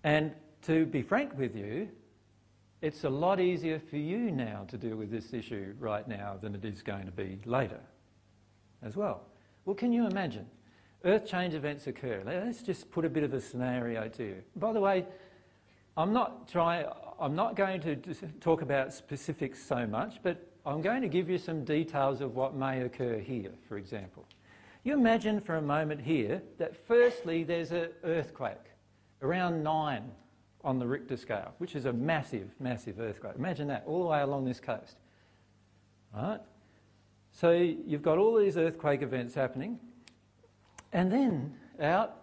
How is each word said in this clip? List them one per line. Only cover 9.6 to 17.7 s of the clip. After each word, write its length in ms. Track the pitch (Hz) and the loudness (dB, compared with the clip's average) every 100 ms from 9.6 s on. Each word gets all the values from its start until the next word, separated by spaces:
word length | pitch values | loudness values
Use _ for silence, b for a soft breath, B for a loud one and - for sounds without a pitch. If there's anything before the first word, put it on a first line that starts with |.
| - | -6
Well, 100 | 196 | 0
can 180 | 240 | 2
you 140 | 233 220 | 2 2
imagine? 400 | 190 170 104 - - b b b b | 0 -2 -4 -12 -20 b b b b
Earth 240 | 175 214 214 | 4 4 4
change 260 | 180 180 | -2 0
events 320 | 156 147 143 139 | -2 -4 -4 -8
occur. 380 | 117 127 104 98 | -6 -4 -4 -4
Let's 380 | 180 226 233 | -4 -4 -4
just 280 | - - - | -4 -4 -2
put 140 | 170 160 | 0 0
a 40 | |
bit 140 | 143 | 2
of 100 | 143 | 0
a 80 | 131 | 0
scenario 680 | - 123 127 123 117 113 110 | -4 -2 0 0 -2 -2 -4
to 140 | - | -6
you. 200 | 110 95 - - | -6 -8 -12 -2
By 180 | 208 | 0
the 80 | 220 | 4
way, 240 | 196 185 175 B B B B B B B B - | 4 4 0 B B B B B B B B 0
I'm 160 | 175 | 2
not 360 | 233 226 - - | 4 2 -4 -4
try-, 400 | 175 165 170 147 - - - | 2 4 2 -2 -6 -14 -4
I'm 160 | 143 156 | 0 2
not 200 | 226 202 | 0 2
going 260 | 190 | 2